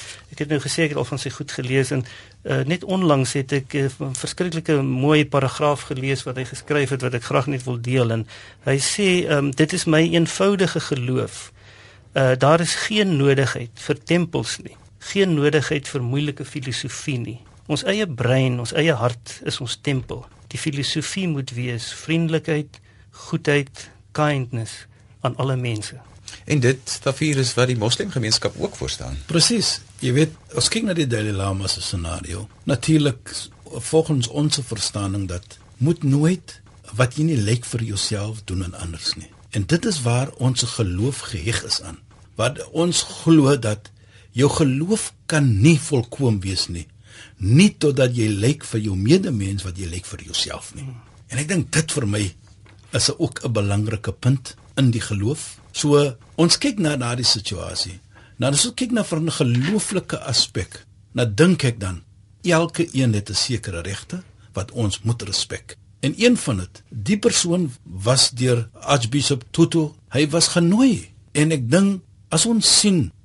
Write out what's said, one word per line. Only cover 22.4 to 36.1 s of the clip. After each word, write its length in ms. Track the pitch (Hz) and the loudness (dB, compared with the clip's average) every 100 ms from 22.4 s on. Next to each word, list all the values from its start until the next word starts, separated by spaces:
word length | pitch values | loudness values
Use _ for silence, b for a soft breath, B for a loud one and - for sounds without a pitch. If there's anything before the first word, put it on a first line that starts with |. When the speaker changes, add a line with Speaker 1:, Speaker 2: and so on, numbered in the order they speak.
| - 151 151 - b b b | -2 -4 -4 -14 b b b
Speaker 1:
goedheid, 800 | - - 165 156 143 135 - - - _ | -18 -6 -4 0 0 0 -10 -20 -20 _
kindness 760 | - 151 143 120 120 113 - - b b b | -2 0 0 -2 -6 -6 -12 -20 b b b
aan 160 | 123 - | -4 -2
alle 200 | 131 131 | -2 -2
mense." 380 | 123 107 - 123 - - B B | -2 -4 -8 -14 -20 -20 B B
Speaker 2:
En 160 | - 147 | -2 2
dit, 380 | 120 131 - - | 4 2 -4 -6
Tafir, 340 | - 135 160 135 | -4 0 0 0
is 160 | 127 | 0
wat 120 | - 127 | 2 0
die 100 | 123 | 2
moslimgemeenskap 800 | 107 - 190 135 107 - - - | 0 0 -2 -2 0 0 -2 -4
ook 180 | - - | -6 -6
voorstaan. 400 | - - 62 67 - | -8 -8 -8 -10 -2
Speaker 3:
Presies. 540 | 160 - 233 - - - - | 0 2 2 0 -4 -10 -6
Jy 140 | 131 | 0
weet, 180 | 127 156 - - - | 2 0 -2 -8 -4
as 120 | - | -2
kyk 140 | 226 | 0
na 100 | 220 | -2
die 120 | 170 143 | 0 0
Dalai 260 | 113 107 | 0 -2
Lama 340 | 98 98 98 98 | -2 -2 -2 -4
se 140 | - | -6
scenario, 680 | - 92 82 85 87 90 107 - | -6 -6 -6 -8 -8 -10 -12 -10
natuurlik, 640 | - 135 - 156 147 123 - - - - | -4 -2 2 4 4 -2 -10 -12 -14 -18
volgens 640 | - 117 - 160 160 143 117 | -16 -12 0 2 2 0 0
ons 300 | 147 151 147 127 | 0 0 -2 -6
verstaaning, 640 | 104 - 104 98 101 95 | -6 -6 -4 -4 -4 -4
dat 300 | 87 - - - - | -8 -12 -20 -14 -2
moet 260 | 135 170 | 0 2
nooit 580 | 139 | 2